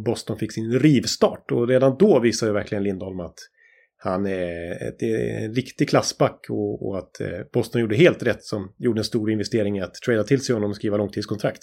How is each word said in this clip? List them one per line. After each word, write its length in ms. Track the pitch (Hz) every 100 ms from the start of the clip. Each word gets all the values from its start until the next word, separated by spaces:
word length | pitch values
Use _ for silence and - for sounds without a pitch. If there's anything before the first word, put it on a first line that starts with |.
Boston 340 | 110 113 - 104
fick 160 | 107
sin 260 | - 113 123
rivstart, 720 | 151 131 - - 208 - -
och 160 | 127 120
redan 280 | 127 135 131
då 200 | 214 147
visade 300 | 117 - 113
ju 40 |
verkligen 300 | 101 98 104
Lindholm 360 | 101 95 95 92
att 160 | 82 - - _ _ _ _ _
han 280 | 98 92 98
är 460 | 95 87 85 85 - 120
ett, 140 | -
är 420 | 117 113 117 110 110
en 80 |
riktig 360 | 120 - - 147
klassback 560 | 143 - - 135 - -
och, 380 | 110 104 101 107
och 80 | 95
att, 220 | 90 -
eh, 60 | 101 87 -
Boston 280 | 120 117 127
gjorde 140 | 113 107
helt 280 | 170 117
rätt 200 | 120 101
som 300 | - 107 95 -
gjorde 220 | 123 110
en 40 | 104
stor 260 | 120 107
investering 460 | 110 98 117 101 101
i 40 |
att 120 | 90
trada 300 | - - 113
till 180 | 104 135 135
sig 80 | 117
honom 140 | 104
och 60 | 101
skriva 220 | 110 104
långtidskontrakt. 600 | 101 107 104 104 131 -